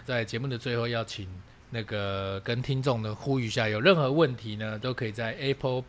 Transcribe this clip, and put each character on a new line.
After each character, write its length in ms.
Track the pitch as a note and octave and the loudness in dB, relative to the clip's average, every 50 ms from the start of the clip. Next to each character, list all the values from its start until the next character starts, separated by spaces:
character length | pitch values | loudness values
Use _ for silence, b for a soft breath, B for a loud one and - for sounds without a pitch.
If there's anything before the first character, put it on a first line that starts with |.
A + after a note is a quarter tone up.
| - | -4
在 200 | - B2+ A#2+ A2+ | -2 -2 0 0
节 140 | - - A2+ | -2 -2 -4
目 80 | C3 | -2
的 100 | C#3 B2 | -2 -4
最 200 | A#2 - C3 A#2+ | -4 -2 -2 0
后， 100 | A#2 A#2 | 0 0
要 160 | A#2+ A#2+ A2+ | 0 0 -2
请 240 | A2+ - - - G2+ F#2 F#2 F#2 - b b b - - | -2 -4 -6 -8 -8 -8 -10 -12 -14 b b b -14 -8
那 120 | - A2+ | -6 -6
个 580 | G#2+ - A2 G#2 G2+ G2 G2 G2 G2 G2 G2 G2 G2 | -4 -2 -2 -2 0 0 0 0 -2 -2 -2 -4 -2
跟 180 | - A#2+ B2 | -2 -2 0
听 180 | B2+ - C3+ C3 | 0 0 0 2
众 220 | B2+ C#3 B2 A2+ | 2 2 2 2
的 100 | A2 A2 | 0 -4
呼 280 | G#2+ - - C#3 C3+ C3 | -4 -4 0 0 2 2
吁 60 | A#2+ | 2
一 40 | A2 | 0
下， 180 | G#2 B2 A2+ G#2+ | 0 2 2 2
有 120 | G#2+ G#2+ | 2 4
任 160 | B2 F#3 F#3+ | 6 6 6
何 160 | E3 C#3+ C3 | 6 6 4
问 240 | C#3 D#3+ D#3+ C#3 B2 | 4 4 4 4 2
题 180 | A2 A2 A2 G#2+ | -2 -6 -6 -6
呢， 240 | G#2+ A2 G#2+ G#2+ G#2+ | -4 -4 -4 -4 -4
都 160 | G#2 B2+ B2 | -4 -4 -2
可 100 | - A#2+ | -2 -2
以 60 | G#2+ | -4
在 220 | G#2+ A2 A#2 A2+ | -2 -2 -4 -4
Apple 500 | A#2 - C#3+ C3+ C3+ - - C3 B2+ B2+ C3 | -4 -2 0 0 0 0 0 -2 0 -2 -2